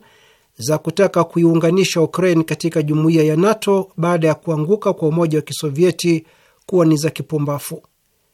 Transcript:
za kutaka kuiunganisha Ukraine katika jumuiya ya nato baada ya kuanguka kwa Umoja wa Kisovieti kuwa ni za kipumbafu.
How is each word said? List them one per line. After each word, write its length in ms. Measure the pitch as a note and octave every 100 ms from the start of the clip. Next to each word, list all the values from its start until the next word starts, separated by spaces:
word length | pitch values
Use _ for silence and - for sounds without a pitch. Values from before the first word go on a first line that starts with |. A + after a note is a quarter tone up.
| - _ _ _ _ -
za 200 | A#2 D3+
kutaka 460 | - D#3 F#3+ F3+
kuiunganisha 760 | E3+ E3+ E3+ E3 E3 F#3 F3+ E3+
Ukraine 420 | D#3 - F#3 E3
katika 380 | D#3+ D3+ E3+ D#3+
jumuiya 420 | D3+ D3+ D#3+ E3
ya 120 | D#3 D#3
nato 560 | G3 A3 G3+ F#3+ F#3+ -
baada 300 | E3+ F3 D#3+
ya 60 | D3+
kuanguka 580 | - D#3 D3+ G#3 G#3
kwa 140 | F3+ D#3+
Umoja 300 | E3 E3+ D#3
wa 40 |
Kisovieti 840 | C#3 C#3+ D#3 C#3 F3+ E3 E3+ E3 D#3+ _ _ _ -
kuwa 200 | F#3 D#3+
ni 120 | D#3
za 120 | D#3
kipumbafu. 720 | - C#3+ D#3 D3 C#3+ - - - _ _ _ _